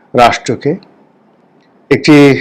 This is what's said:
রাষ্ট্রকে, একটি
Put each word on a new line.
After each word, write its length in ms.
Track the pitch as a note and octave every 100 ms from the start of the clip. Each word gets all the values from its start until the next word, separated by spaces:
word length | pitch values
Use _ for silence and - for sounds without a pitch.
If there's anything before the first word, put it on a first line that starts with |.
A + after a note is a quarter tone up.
| _
রাষ্ট্রকে, 640 | A#2+ A#2 A#2 - A#2 C#3 F#3 _ _ _ _ _ _ _ _ _ _ -
একটি 260 | C3 D#3+ D3 C#3+ B2